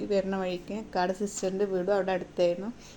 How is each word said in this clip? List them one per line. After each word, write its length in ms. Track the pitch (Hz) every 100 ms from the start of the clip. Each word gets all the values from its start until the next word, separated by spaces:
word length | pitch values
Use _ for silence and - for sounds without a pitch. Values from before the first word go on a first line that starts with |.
| 208
വരുന്ന 240 | 196 190 190
വഴിക്ക് 340 | 185 175 - 208
ഇക്കാടെ 320 | 214 185 180 190
സിസ്റ്ററിൻ്റെ 460 | 202 - 185 190 202
വീടും 200 | 185 180 202
അവിടെ 160 | 190 185
അടുത്തായിരുന്നു. 520 | - - 175 175 214 - -